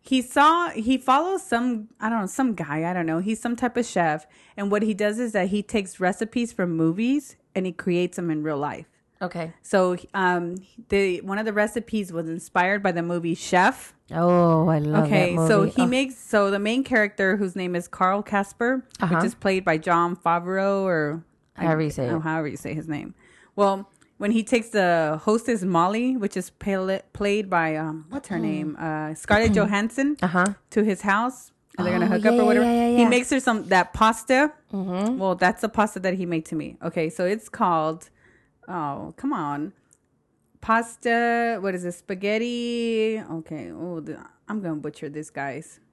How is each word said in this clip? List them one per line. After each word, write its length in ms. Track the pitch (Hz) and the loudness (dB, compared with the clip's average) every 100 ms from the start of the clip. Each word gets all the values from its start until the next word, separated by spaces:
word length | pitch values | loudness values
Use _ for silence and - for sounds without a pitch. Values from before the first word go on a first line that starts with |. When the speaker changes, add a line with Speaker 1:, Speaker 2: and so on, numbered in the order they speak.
Speaker 1:
he 200 | - 262 | 0 -2
saw, 480 | 247 - 294 330 349 | 0 4 6 4 0
he 280 | - 220 262 | -4 -2 0
follows 440 | 254 262 339 381 | 4 2 2 -2
some, 460 | - 233 247 233 214 _ | -2 -2 -2 -4 -8 _
I 120 | 214 | -4
don't 100 | 233 | -2
know, 60 | 190 | -4
some 280 | - 262 | -2 -2
guy, 340 | 202 156 147 165 | -2 -4 -2 -2
I 40 | |
don't 140 | 180 165 | -2 -2
know. 140 | 160 | -2
He's 200 | 190 220 | -2 -4
some 160 | 240 233 | -4 -2
type 220 | 247 240 | -2 -2
of 80 | 233 | -2
chef. 400 | - 170 156 - _ _ - | 0 0 0 -6 _ _ -6
And 120 | 202 | 0
what 120 | 208 | 0
he 100 | 214 | 0
does 260 | 202 208 214 | 0 0 0
is 140 | 240 | -2
that 160 | 214 185 | 0 0
he 140 | 208 | -2
takes 360 | 202 220 190 - | -2 -4 -4 -2
recipes 540 | 185 180 220 - 240 | -2 -2 -4 -2 -4
from 240 | - 180 165 | -2 -2 2
movies 600 | 160 170 233 285 - - _ | 0 2 0 0 -2 -20 _
and 100 | - | -4
he 80 | 185 | -4
creates 440 | 175 - 175 175 - | -4 -2 0 0 -2
them 140 | 175 | -4
in 120 | 156 | -2
real 160 | 151 147 | -2 -4
life. 260 | 147 110 - _ _ _ | -4 -6 -14 _ _ _
Speaker 2:
Okay. 320 | 180 175 165 - | -8 -6 -10 -10
Speaker 1:
So, 340 | - 202 185 175 - | -2 2 2 0 -6
um, 440 | 196 185 180 175 180 - - - | -2 0 0 -2 -8 -14 -20 -2
the, 320 | 202 196 180 | 0 2 -2
one 160 | 190 196 | -4 -4
of 80 | 220 | -2
the 80 | |
recipes 580 | 208 214 233 220 220 185 | 0 0 -2 -4 -4 -4
was 160 | 165 160 | -6 -6
inspired 540 | 165 - - 180 202 | -8 -4 0 2 2
by 100 | 196 | 0
the 100 | 175 | 0
movie 320 | 170 175 170 | -2 -2 -2
Chef. 600 | 175 - 185 196 269 - _ _ | -4 2 4 4 2 -12 _ _
Speaker 2:
Oh, 560 | 165 175 175 170 160 160 | 0 4 6 6 6 4
I 120 | 160 | 2
love 240 | 151 156 - | 2 2 4
Speaker 1:
Okay, 240 | 202 180 | 4 4
Speaker 2:
that 60 | 175 | 2
movie. 120 | 160 | 4
Speaker 1:
so 140 | 202 | 4
he 200 | 202 - | 4 2
Speaker 2:
Oh. 40 | 247 | 2
Speaker 1:
makes, 300 | 254 269 262 | 2 0 -6
so 320 | - 214 202 | -2 2 2
the 80 | 196 | 2
main 260 | 208 240 | 0 -2
character, 540 | 262 247 208 - 196 196 | 0 2 2 0 0 2
whose 180 | 196 185 | -2 -4
name 180 | 180 | -4
is 140 | 175 175 | -4 -6
Carl 340 | - 185 196 | 0 2 2
Casper, 600 | 208 208 196 - 233 262 - - | 0 -2 -2 -2 -2 -2 -6 -4
Speaker 2:
Uh-huh. 140 | 180 | 0
Speaker 1:
which 100 | 170 | 2
is 100 | 208 | 0
played 300 | 240 202 190 | 0 0 0
by 140 | 185 160 | 2 0
Jon 360 | 160 170 170 | 2 2 2
Favreau, 680 | 180 - 170 175 190 196 196 | 0 0 0 0 -2 0 0
or 420 | 190 170 151 160 165 _ _ | 0 0 0 -4 -10 _ _
Speaker 2:
However 260 | - 165 156 | -6 -2 0
you 100 | 156 | -2
say 200 | 147 127 | -2 -2
Speaker 1:
oh, 60 | 165 | -2
Speaker 2:
it. 40 | |
Speaker 1:
however 260 | 160 160 151 | -2 -4 -4
you 100 | - | -8
say 160 | - | -8
his 120 | 156 160 | -10 -6
name. 280 | 147 - - _ _ _ - | -8 -8 -18 _ _ _ 0
Well, 320 | 202 196 202 _ _ _ | 2 2 -8 _ _ _
when 140 | 208 | 0
he 140 | 226 | 0
takes 240 | 214 240 220 | 2 0 2
the 500 | 208 180 170 156 156 | 2 4 4 2 -2
hostess 380 | - 220 233 226 | 0 0 0 -2
Molly, 520 | 185 170 175 214 247 262 | 0 2 2 2 -2 -2
which 200 | 202 - | -4 -6
is 140 | 185 | -10
pal-, 500 | _ - 196 190 190 - | _ -4 -2 -2 -4 -6
played 380 | - 202 202 196 | -4 0 0 2
by, 240 | 180 160 156 | 0 2 -2
um, 300 | 156 156 156 | -4 -8 -10
what's 180 | 262 - | -12 -8
her 80 | 180 | -4
Speaker 2:
Mm. 40 | |
Speaker 1:
name? 340 | 160 - 151 - | -2 -2 -6 -6
Uh, 340 | 165 156 156 | -6 -6 -6
Scarlett 380 | 160 - 208 226 | -10 0 2 4
Speaker 2:
<clears throat> 60 | 208 | 2
Speaker 1:
Johansson, 580 | 196 202 220 - 277 294 | 2 0 -2 -2 -2 0
Speaker 2:
Uh-huh. 320 | 185 180 185 202 _ | -2 2 0 -2 _
Speaker 1:
to 140 | - | 0
his 160 | 214 185 | 0 0
house, 480 | 202 196 240 262 - _ _ - | 0 0 0 -6 -18 _ _ -4
and 80 | 180 | 0
they're 60 | 180 | 2
gonna 80 | 175 | 2
Speaker 2:
Oh, 20 | 190 | 2
Speaker 1:
hook 80 | 214 | 4
up 80 | |
Speaker 2:
yeah, 60 | 240 | 4
Speaker 1:
or 40 | |
whatever. 200 | 240 240 240 | 4 4 4
Speaker 2:
yeah, 60 | |
yeah, 160 | 233 240 240 | 4 4 4
Speaker 1:
He 60 | |
Speaker 2:
yeah. 60 | 240 | 6
Speaker 1:
makes 220 | 247 247 | 4 2
her 100 | 269 | 0
some, 240 | 262 220 170 | 2 -2 2
that 240 | 190 175 | 2 2
pasta. 600 | - 220 226 - 262 294 302 _ | 4 4 4 2 4 4 0 _
Speaker 2:
Mm-hmm. 460 | 202 190 180 208 262 | -8 -4 -2 -2 0
Speaker 1:
Well, 160 | 190 | 0
that's 280 | 180 180 - | 2 2 2
the 60 | 220 | -4
pasta 300 | 220 214 196 | 0 0 0
that 140 | 190 | -4
he 120 | 185 175 | -2 -2
made 180 | 165 160 | -4 -4
to 80 | |
me. 220 | 160 147 - | -8 -8 -8
Okay, 280 | 170 175 160 | -8 -4 -4
so 140 | - | -2
it's 240 | 180 214 - | -2 -2 -6
called, 600 | - 202 165 156 160 - _ _ _ _ _ - | -2 0 2 0 -4 -12 _ _ _ _ _ -12
oh, 460 | 180 147 139 151 - | -8 -6 -8 -12 -8
come 160 | 269 | -6
on. 400 | 262 147 143 156 _ _ _ _ _ _ _ _ _ | -4 -4 -6 -8 _ _ _ _ _ _ _ _ _
Pasta, 1000 | - 226 233 - 240 233 233 233 233 226 | 0 0 0 -6 0 2 2 2 0 -2
what 140 | 190 | -4
is 100 | 180 | -4
it? 80 | 175 | -6
Spaghetti. 1300 | 175 _ 190 202 214 240 240 240 240 233 226 220 220 | -10 _ -6 -2 -2 -2 -4 -4 -2 -2 0 0 -2
Okay, 500 | - 165 160 156 92 | -6 -10 -8 -10 -10
oh, 260 | 80 170 170 | -10 -10 -10
the, 160 | 151 151 - _ _ | -10 -14 -16 _ _
I'm 120 | 214 | -8
gonna 140 | 185 156 | -4 -6
butcher 320 | 147 147 151 | -8 -10 -12
this, 200 | 147 151 | -10 -12
guys. 520 | - 139 135 160 - _ | -8 -8 -8 -14 -20 _